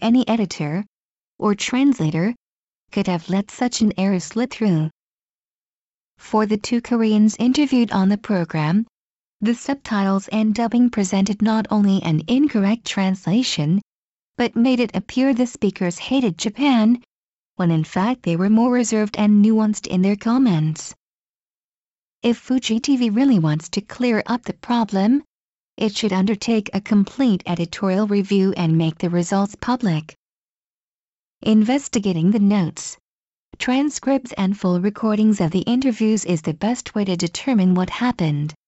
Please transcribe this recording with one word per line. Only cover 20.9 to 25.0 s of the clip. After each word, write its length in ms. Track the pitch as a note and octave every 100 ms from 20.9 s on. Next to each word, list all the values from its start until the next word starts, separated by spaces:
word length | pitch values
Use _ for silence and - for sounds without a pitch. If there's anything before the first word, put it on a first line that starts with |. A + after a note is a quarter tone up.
| - _ _ _ _ _ _ _ _ _ _ _ _
If 140 | A#3 A3+
Fuji 420 | - B3+ - A3
T 180 | C#4+ C4+
V 120 | A#3
really 300 | G#3 C#4 A3
wants 280 | D#3+ D3+ -
to 120 | -
clear 420 | G3+ - B3 A3 -
up 180 | A#3+
the 100 | -
problem, 720 | - - A#3+ A3 G3